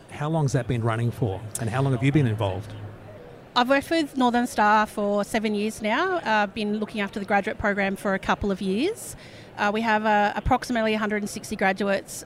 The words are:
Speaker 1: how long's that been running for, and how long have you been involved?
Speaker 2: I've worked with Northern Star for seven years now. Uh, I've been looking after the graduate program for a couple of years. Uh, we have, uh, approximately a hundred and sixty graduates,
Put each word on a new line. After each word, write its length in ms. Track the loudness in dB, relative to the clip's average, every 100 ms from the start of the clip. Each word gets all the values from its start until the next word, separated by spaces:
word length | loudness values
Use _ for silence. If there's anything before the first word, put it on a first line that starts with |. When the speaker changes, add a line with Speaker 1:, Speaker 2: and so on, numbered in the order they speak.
| -16
Speaker 1:
how 180 | -6 -2
long's 260 | 0 2
that 140 | 2 0
been 140 | 0
running 300 | 0 2 0
for, 280 | 0 -2 -2 -6 -6
and 80 | -2
how 140 | 0
long 100 | 2
have 100 | 2
you 80 | 4
been 140 | 4 4
involved? 480 | 2 0 -2 -8 -12 -14 -14 -18 -18 -18 -20 -4 0
Speaker 2:
I've 140 | 4
worked 220 | 2 2
with 260 | 0 0 0
Northern 300 | 2 2 0
Star 400 | 2 4 6 2
for 360 | 0 0 0
seven 300 | 0 -2 -2
years 260 | 0 -2 -2
now. 360 | -2 0 0 0
Uh, 60 | 0
I've 300 | 0 0 -2
been 240 | -2 -2
looking 220 | -4 -4
after 180 | -4 -4
the 80 | 0
graduate 320 | 2 2 -2
program 360 | -2 0 0 -2
for 200 | -2 -2
a 40 |
couple 300 | 0 0 0
of 100 | -2
years. 560 | 0 0 0 -2 -10 -16 -18 -20 -18 -2
Uh, 140 | 0
we 100 | 0
have, 220 | 2 2 4
uh, 280 | 4 4 2
approximately 600 | 2 0 0 0 2 0
a 20 |
hundred 240 | 0 -2
and 80 | -4
sixty 260 | -8 -8 0
graduates, 680 | 0 2 0 0 -2 -12